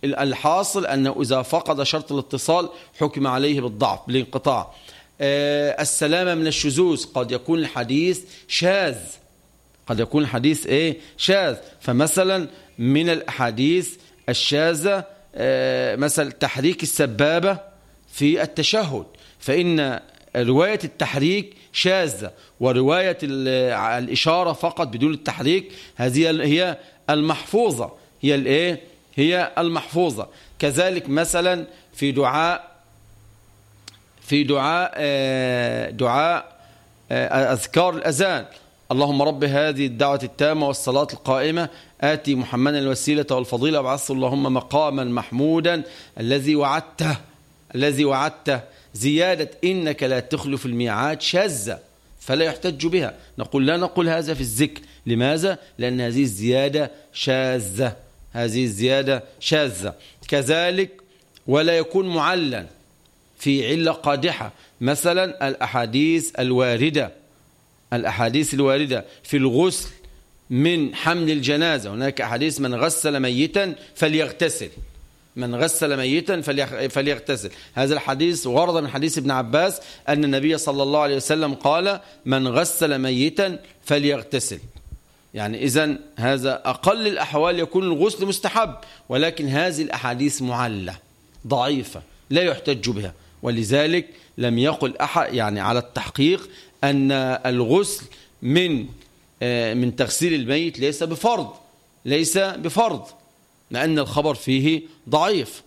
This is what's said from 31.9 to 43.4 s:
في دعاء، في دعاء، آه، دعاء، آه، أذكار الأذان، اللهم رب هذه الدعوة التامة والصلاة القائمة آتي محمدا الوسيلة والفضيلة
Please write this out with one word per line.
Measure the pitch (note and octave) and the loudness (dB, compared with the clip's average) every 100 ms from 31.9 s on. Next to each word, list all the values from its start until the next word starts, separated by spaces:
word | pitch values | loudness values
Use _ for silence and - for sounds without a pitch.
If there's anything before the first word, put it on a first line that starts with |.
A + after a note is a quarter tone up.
في | - C#3+ | -4 -2
دعاء، | C#3 C3+ C#3+ E3 F3 - - _ - - - - - _ - _ - - - _ _ | 2 2 2 0 -2 -6 -20 _ -20 -20 -20 -20 -20 _ -20 _ -20 -20 -20 _ _
في | - C#3+ | -2 0
دعاء، | C#3 C#3+ C#3 E3 F3+ - | 2 2 2 0 -2 -2
آه، | D3 C#3 C3+ C3 B2+ B2 A#2+ A#2 A#2 | -2 0 0 0 0 0 0 -2 -6
دعاء، | A2 B2 B2+ D#3+ E3+ - - - - _ _ _ | -2 0 2 2 0 -4 -20 -20 -20 _ _ _
آه، | B2 B2+ C3 C3+ | -2 0 0 2
أذكار | B2+ - - F3+ | 0 0 2 2
الأذان، | E3+ - C#3+ F#3+ D#3+ G#2 - - _ _ | 0 -2 0 0 0 -6 -18 -20 _ _
اللهم | B2+ C#3+ C#3 | 0 2 2
رب | C#3+ C#3+ | 2 2
هذه | C#3+ C#3 D3+ C#3 C#3 | 0 2 0 0 -2
الدعوة | A2+ C#3+ C#3 | 0 0 0
التامة | B2 - D3 D#3 C#3+ | -4 0 0 2 0
والصلاة | C3+ - C3 D3 | -2 0 0 0
القائمة | - - C3 D3 E3 E3+ - - _ | -4 -2 0 0 -2 -4 -8 -20 _
آتي | C#3+ D3+ C#3+ | 0 0 0
محمدا | C3+ B2 A#2+ C3+ D3 | -2 0 0 0 2
الوسيلة | C3+ B2+ - D3 C#3+ | -2 -2 0 0 0
والفضيلة | C3 | -2